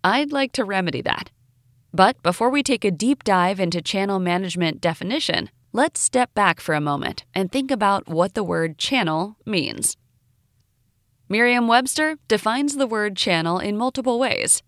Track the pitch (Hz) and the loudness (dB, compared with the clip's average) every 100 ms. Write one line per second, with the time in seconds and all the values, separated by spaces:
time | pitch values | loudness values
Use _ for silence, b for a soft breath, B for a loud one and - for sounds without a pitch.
0 | 185 240 294 285 269 - 202 190 175 - | 2 0 0 -2 -2 -2 -2 -2 -2 -4
1 | - - - _ _ _ _ _ _ 180 | -4 -4 -8 _ _ _ _ _ _ 4
2 | 190 254 - - 233 285 269 233 208 170 | 4 4 -2 0 0 0 0 0 0 0
3 | 233 285 - 190 180 190 180 175 - 190 | 0 0 2 2 2 0 -2 -2 -4 -2
4 | 196 190 180 180 185 175 165 156 170 165 | 0 0 0 0 -2 -2 -2 0 -4 -2
5 | 180 285 - - - _ _ 226 302 - | -4 -4 -2 -2 -4 _ _ 0 0 2
6 | - 254 247 - 196 160 - 151 147 143 | 0 2 0 2 2 2 -2 -2 0 -2
7 | - - - - 190 269 269 254 202 196 | -4 -8 -8 -4 -2 -2 -2 0 2 0
8 | - 160 180 220 185 170 165 156 - 262 | 0 0 0 -2 -2 -2 -2 -4 -2 0
9 | 170 156 196 214 - 190 131 - - - | 0 -2 -4 -8 -4 -2 -2 -4 -6 -6
10 | _ _ _ _ _ _ _ _ _ _ | _ _ _ _ _ _ _ _ _ _
11 | _ _ _ 208 240 247 233 233 254 - | _ _ _ 2 2 2 4 4 2 0
12 | 311 311 _ 214 220 240 285 277 262 220 | -2 -2 _ 0 0 -2 -2 0 -2 0
13 | 208 190 - 170 165 180 208 208 254 262 | -2 -2 0 0 2 -2 -2 -2 -2 -2
14 | 247 233 254 - - - | -2 0 0 0 0 0